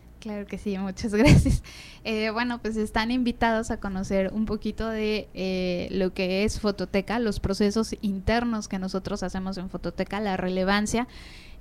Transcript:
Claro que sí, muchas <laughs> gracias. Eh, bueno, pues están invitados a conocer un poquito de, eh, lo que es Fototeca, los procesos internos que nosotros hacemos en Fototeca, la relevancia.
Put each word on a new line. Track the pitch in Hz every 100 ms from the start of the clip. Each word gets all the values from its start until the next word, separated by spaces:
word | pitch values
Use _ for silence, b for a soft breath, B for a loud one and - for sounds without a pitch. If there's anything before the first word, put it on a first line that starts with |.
| - -
Claro | 220 208 196
que | 190
sí, | 208 190
muchas | 190 190 226 208
<laughs> |
gracias. | 285 - 269 - B B B B
Eh, | 214 214 220
bueno, | 220 247 240
pues | 214 220
están | 214 226 226
invitados | 254 240 240 233 220 233
a | 220
conocer | 202 190 190 196 190
un | 214 208
poquito | 214 214 214 226
de, | 220 214 214 -
eh, | - 190 185 180 175 -
lo | 190 185
que | 190 185 190
es | 214 -
Fototeca, | 208 196 185 196 196 226
los | 226 190
procesos | - 196 208 220 220 -
internos | 202 190 190 233 240 214 -
que | 190
nosotros | 190 190 - 202
hacemos | 185 190 190 185
en | 185
Fototeca, | - 170 - 185 196
la | 208 185
relevancia. | 185 185 185 202 208 226 247 B B B B B